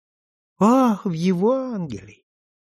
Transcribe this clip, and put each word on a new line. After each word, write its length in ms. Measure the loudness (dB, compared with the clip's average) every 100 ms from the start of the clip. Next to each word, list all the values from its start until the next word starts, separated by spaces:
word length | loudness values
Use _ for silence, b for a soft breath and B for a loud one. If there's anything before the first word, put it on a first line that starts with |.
| _ _ _ _ _ 0
Ах, 460 | 4 4 2 0 -4
в 60 |
Евангелии! 1120 | -2 0 2 0 0 -4 -8 -8 -10 -16 -20 _ _ _ _